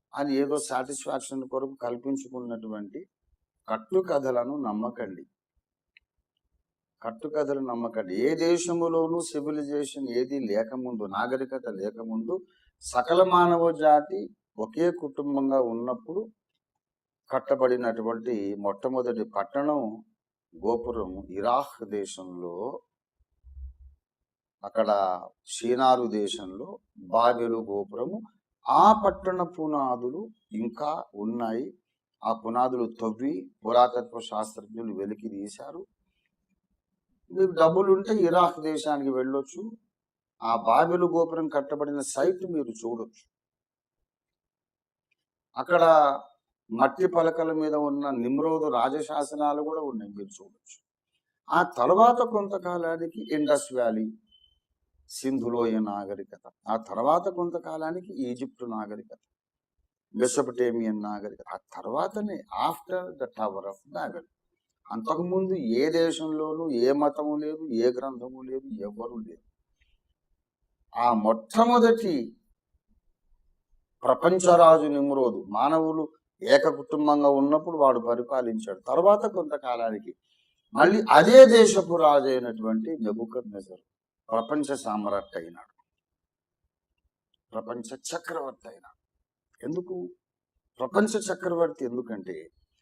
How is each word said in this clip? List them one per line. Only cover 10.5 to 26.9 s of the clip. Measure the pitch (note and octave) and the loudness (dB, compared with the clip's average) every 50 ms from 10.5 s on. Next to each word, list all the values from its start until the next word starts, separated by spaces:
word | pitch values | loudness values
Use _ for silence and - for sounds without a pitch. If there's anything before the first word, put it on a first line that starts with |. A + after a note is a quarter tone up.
| G2+ G#2+ A2+ A2 C3 B2+ B2+ B2 A#2+ G#2+ G#2 | -2 -2 -2 -4 -6 -8 -8 -8 -8 -8 -8
నాగరికత | F#2+ F#2+ G2+ A#2 B2 C3 C3 C3+ B2+ C3 B2+ A#2+ A#2+ | -6 -4 -4 -4 -2 -4 -6 -6 -8 -8 -10 -10 -10
లేకముందు, | - F#3 F#2+ - - A2+ - A2+ A2 A2 A2+ - F3+ F#3+ - - _ _ _ _ _ _ | -10 -8 -8 -8 -8 -10 -12 -8 -8 -8 -6 -6 -6 -8 -8 -12 _ _ _ _ _ _
సకల | - - - B2 B2+ - E3+ F3+ F#3+ | -18 -6 -4 -4 -2 2 4 4 6
మానవ | F#3 F3 F3 F3 F3 E3+ E3+ E3 E3+ | 6 6 6 6 6 4 4 2 2
జాతి | D#3+ D3 D#3 D3+ D3 D3+ D3 - F#3+ G3 - - - _ _ _ _ - | 0 2 4 6 6 6 4 0 -6 -10 -10 -10 -14 _ _ _ _ -10
ఒకే | A2 A2 - D#3 E3+ F3 | -10 -8 -2 0 0 0
కుటుంబంగా | F3 - D3+ C#3+ - - C#3+ C#3+ C#3 C#3 C3+ C3+ C3+ C3+ | 0 -2 -8 -10 -8 -8 -6 -4 -2 0 0 2 2 2
ఉన్నప్పుడు | B2+ A#2 A#2 A#2 A#2+ B2+ B2 A#2+ - - E3 G3 A3+ A3+ - _ _ _ _ _ _ _ _ _ _ _ _ _ _ _ _ _ _ _ | 2 0 -2 -4 -4 -4 -6 -6 -8 -8 -8 -8 -8 -8 -14 _ _ _ _ _ _ _ _ _ _ _ _ _ _ _ _ _ _ _
కట్టబడినటువంటి | C3 C3 - - C#3 B2+ B2+ B2+ B2+ B2 A#2+ A2+ A2 A#2 A2 A2+ A#2 A2+ A2 B2 A#2+ G#2 G2 G2 G2+ | -6 -6 -2 -2 0 2 2 2 2 0 0 -4 -4 -4 -4 -6 -6 -6 -6 -6 -6 -4 -4 -6 -8
మొట్టమొదటి | G2+ G2+ G2+ G2 - - C3 C3 B2+ B2 A#2+ A2+ A2 G#2 | -4 -4 -6 -6 -4 -6 -4 -4 -2 -2 -2 -4 -4 -6
పట్టణం, | - - G2+ G2 - - C#3 C#3+ D3+ D3+ C#3+ A#2+ G#2+ G#2+ A2 - _ _ _ _ _ _ _ _ _ _ D#2+ | -6 -4 -6 -6 -4 -4 -4 -2 -2 -2 -2 -4 -6 -8 -12 -16 _ _ _ _ _ _ _ _ _ _ -6
గోపురం | E2 G#2+ A#2 A#2 A#2 B2 A#2 A2+ G2+ F2+ F#2 F#2+ F#2+ D2+ | -4 -2 -2 -2 -4 -6 -8 -8 -8 -8 -10 -14 -14 -12
ఇరాక్ | F2+ G2 G2+ A#2 A#2+ C3+ C#3 - - - A#2 G2+ | -10 -6 -2 0 0 0 -2 -4 -10 -16 -12 -8
దేశంలో, | G#2 G#2 G2 F#2+ - - F#2 F#2 F2+ F2 F2+ F2 E2+ F2+ G#2+ C3 C#3+ - - _ _ _ _ _ _ _ _ _ _ _ _ - - - - - - _ - - - _ _ _ _ _ _ _ _ _ _ _ _ _ - | -8 -8 -8 -8 -10 -14 -16 -16 -14 -12 -12 -12 -10 -10 -10 -10 -10 -12 -16 _ _ _ _ _ _ _ _ _ _ _ _ -20 -18 -16 -16 -18 -18 _ -20 -20 -20 _ _ _ _ _ _ _ _ _ _ _ _ _ -18
అక్కడ | G2+ - A2+ A2 G#2 G#2 G2+ G2 F#2 F2+ F2 - - - _ _ | -8 -4 -2 0 2 2 2 2 0 -2 -4 -8 -12 -18 _ _
షీనారు | - - - A#2 A#2 B2+ B2 C3 B2+ B2+ B2 B2 A2 | -14 -12 -8 -4 -2 0 2 4 4 4 4 2 -2
దేశంలో | G#2 G#2+ G#2 G2 - - G2 F2+ F#2+ G2+ C#3 F#3 G#3 - _ _ | -2 -2 -4 -4 -6 -8 -10 -14 -14 -14 -14 -14 -16 -18 _ _